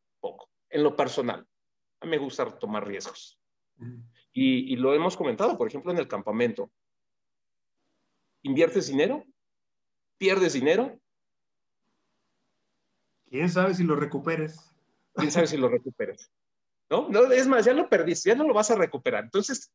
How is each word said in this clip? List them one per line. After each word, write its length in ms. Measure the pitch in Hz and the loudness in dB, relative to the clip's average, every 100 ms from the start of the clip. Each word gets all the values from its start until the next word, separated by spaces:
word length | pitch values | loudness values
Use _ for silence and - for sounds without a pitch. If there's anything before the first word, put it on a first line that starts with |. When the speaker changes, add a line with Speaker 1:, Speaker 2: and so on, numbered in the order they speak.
| _ _ | _ _
Speaker 1:
poco. 300 | - - - _ _ | -14 -14 -20 _ _
En 140 | 151 | 0
lo 120 | 147 147 | 0 0
personal, 520 | 135 - 123 85 - _ _ _ _ _ | -2 -2 -4 -6 -12 _ _ _ _ _
a 40 | 165 | -6
mí 60 | |
me 60 | 151 | -4
gusta 280 | 135 - 117 - | -4 -6 -8 -6
tomar 260 | 107 107 101 | -8 -6 -6
riesgos. 540 | 95 - - - _ _ _ _ _ | -10 -12 -16 -20 _ _ _ _ _
Speaker 2:
Ujú. 260 | 120 120 - _ _ | -18 -18 -20 _ _
Speaker 1:
Y, 400 | 131 131 127 131 | 0 2 2 -2
y 20 | 123 | -2
lo 180 | 131 | 2
hemos 220 | 147 175 180 | 2 0 -2
comentado, 420 | 151 113 220 - | -4 0 -2 0
por 100 | - | -4
ejemplo, 240 | 139 175 | -6 -6
en 60 | 175 | -4
el 100 | 131 | -4
campamento. 640 | 101 101 107 120 107 98 _ _ _ _ _ _ _ _ _ _ _ _ _ _ _ _ _ | -6 -6 -2 -2 -2 -10 _ _ _ _ _ _ _ _ _ _ _ _ _ _ _ _ _
¿Inviertes 460 | 139 135 165 196 139 | -4 2 2 2 -2
dinero? 380 | 135 180 302 - _ _ _ _ _ _ _ _ _ | 0 0 -2 -10 _ _ _ _ _ _ _ _ _
¿Pierdes 360 | 190 190 170 | 0 4 2
dinero? 460 | 139 139 196 262 - _ _ _ _ _ _ _ _ _ _ _ _ _ _ _ _ _ _ _ _ _ _ _ | 2 2 2 0 -6 _ _ _ _ _ _ _ _ _ _ _ _ _ _ _ _ _ _ _ _ _ _ _
Speaker 2:
¿Quién 200 | 127 175 | -4 0
sabe 240 | 175 190 | 2 0
si 100 | 185 | 2
lo 120 | 170 147 | 0 0
recuperes? 760 | 147 139 160 165 156 - _ _ _ _ _ | -2 -4 -4 -4 -6 -10 _ _ _ _ _
Speaker 1:
¿Quién 180 | - 151 | -4 0
sabe 160 | 175 156 | 2 2
si 100 | 151 | 2
lo 120 | 123 | 0
recuperes? 640 | 120 131 - 104 - - _ _ _ _ _ _ | 0 -4 -8 -10 -10 -20 _ _ _ _ _ _
¿no? 180 | 170 - | -4 0
No, 220 | 208 254 | 4 6
es 160 | 254 262 | 6 4
más, 180 | 254 214 | 4 4
ya 80 | |
lo 140 | 277 359 | 4 2
perdiste, 420 | 269 175 165 185 | 2 2 0 0
ya 60 | 240 | 2
no 120 | 302 | 2
lo 60 | |
vas 180 | 214 214 | 2 2
a 40 | 220 | 2
recuperar. 480 | 165 135 131 110 113 | 0 -2 -4 -4 -2
Entonces, 460 | 190 220 262 - | -4 -4 -6 -12